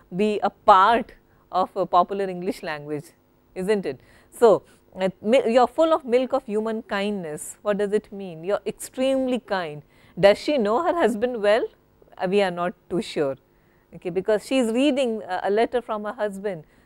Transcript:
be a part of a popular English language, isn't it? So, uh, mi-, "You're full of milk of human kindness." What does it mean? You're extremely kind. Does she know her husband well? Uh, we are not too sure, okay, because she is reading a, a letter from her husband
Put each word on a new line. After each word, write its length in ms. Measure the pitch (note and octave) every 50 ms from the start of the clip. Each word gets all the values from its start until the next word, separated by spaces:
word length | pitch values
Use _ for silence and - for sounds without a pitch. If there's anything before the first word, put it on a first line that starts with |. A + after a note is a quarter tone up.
| _ _ - F3 G#3
be 80 | G#3+ G#3 - -
a 60 | G3+ - _ _ -
part 420 | G#3 F#3 F#3+ G#3+ A#3 A#3 A#3+ - - - _ _ _ _ _ _
of 240 | - F3+ F#3 - -
a 100 | G#3 F3+
popular 400 | F3 - F3+ F3 - G3+ G3 G3 F#3+ F3+ F3
English 240 | F3 F#3+ - -
language, 520 | - F3 D#3 D3 D3 D3 D3+ D3 - - - _ _ _ _ _ _ _ -
isn't 300 | F#3 F#3 F#3+ A3 G3+ F3
it? 160 | D#3+ C3+ - _ _ _ _ _ _ - -
So, 220 | B3 A3+ F#3 C#3+ - _ _ _ _ _ - F#3
uh, 80 | F#3 F#3+ - _
mi-, 240 | - G#3 A#3 C#4 - A3+ A3+ B3+
"You're 160 | B3 A#3 - -
full 120 | D#4+ D#4+ D#4+
of 100 | D#4+ D#4 B3 A3+ B3+
milk 160 | C4 A#3+ -
of 120 | C4+ - - G3+
human 260 | G#3+ G#3+ A3+ A3 A3 - - A3 G3
kindness." 580 | G3 G#3 G#3 G3 F3 D#3 D3+ D#3+ - - - -
What 160 | - G#3 G#3 F#3+
does 160 | G#3 G3+ G3+
it 180 | G#3+ - -
mean? 320 | - G3 G3 F#3 E3 D#3 D#3+
You're 220 | F3+ G3+ - -
extremely 760 | - G#3 - - - - - C4 C4+ C4+ C4+ C4 B3+ B3+ A3+
kind. 440 | - - G3+ F#3+ F3 D#3 D3 D3 - _ _ _ _ _ _ -
Does 200 | E3+ G3 G#3 - -
she 140 | - D4+ C#4
know 200 | G#3 G3+ G#3+ B3 E4+
her 100 | F4 E4+ E4+
husband 420 | E4 D#4 B3 G3+ A3+ B3 B3+ A3+
well? 240 | G3 G#3 G#3 A#3+ E4 A4 - _ _ _ _ _ _ _ - -
Uh, 100 | - F#3
we 120 | F#3+ G3+
are 100 | G3+ F#3
not 220 | F3 F3 F3 F3+ - _ _ -
too 120 | F#3+ E3+
sure, 340 | - - - E3 D3+ C#3 C3+ - _ _ _ _ _ _ _ _ _ _ -
okay, 140 | E3+ - F#3
because 360 | E3+ F#3+ F#3 - G#3+ G3+ -
she 120 | - C#4 C4+
is 140 | B3 A3
reading 500 | A3 B3 C4+ D4+ C4 C4+ C4+ A#3+ A3 G#3+ A2+
a, 180 | - F#3 F3+ -
a 60 | G3
letter 320 | G3+ G#3+ A#3 A#3 - B3
from 220 | A3+ - A3+ G#3+ G#3
her 100 | G#3 G#3
husband 500 | B3 G#3+ G#3 G3 G3 G3 G#3+ F#3 D#3+ D3+ _ _ _ _